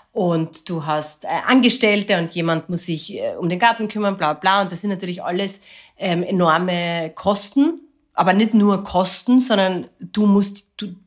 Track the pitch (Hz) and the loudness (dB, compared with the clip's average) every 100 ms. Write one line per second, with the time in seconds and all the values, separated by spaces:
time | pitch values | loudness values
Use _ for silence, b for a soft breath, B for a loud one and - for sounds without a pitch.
0 | _ - 180 165 160 - - 165 151 151 | _ -4 -2 0 -4 -8 -10 -8 -4 -4
1 | 151 - - 165 - 262 233 - 214 208 | -6 -10 -8 -4 2 4 4 2 2 0
2 | 202 185 165 175 165 214 208 175 - 156 | 0 -2 -2 -4 -2 -2 -4 -8 -6 -8
3 | - 202 110 98 170 180 233 226 214 214 | -8 -8 -8 -4 -4 2 2 2 -4 -4
4 | 202 190 156 151 190 196 190 175 208 190 | -4 -2 -2 0 0 2 0 -4 -6 -6
5 | 185 180 139 180 196 - B B B - | -6 -8 -6 -4 -4 -8 B B B -8
6 | 190 175 175 185 170 160 180 175 175 170 | -2 -2 0 2 4 2 2 -2 -2 -4
7 | 160 - 190 202 - - 294 330 - _ | -6 -4 -2 -2 -2 2 2 0 -10 _
8 | _ - 175 190 220 220 202 190 196 180 | _ 0 2 4 4 4 4 2 0 0
9 | 185 - - 254 247 208 190 180 - _ | 0 -2 2 2 4 2 2 0 -6 _
10 | - - 208 202 196 - - - 202 - | -6 0 4 4 2 -4 -20 -16 -14 -14